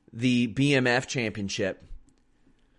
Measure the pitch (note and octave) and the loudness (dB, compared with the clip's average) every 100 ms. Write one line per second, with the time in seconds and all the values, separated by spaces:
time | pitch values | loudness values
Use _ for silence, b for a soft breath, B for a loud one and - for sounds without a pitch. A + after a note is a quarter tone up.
0 | _ A#2 B2+ B2 A#2+ G2+ C#3+ C3+ B2+ B2 | _ -2 2 2 0 2 2 4 4 2
1 | - C#3 A2 G2+ G2 - F#2+ - - - | 0 -4 -4 -4 -6 -2 -4 -4 -12 -18
2 | - _ _ _ _ _ _ | -18 _ _ _ _ _ _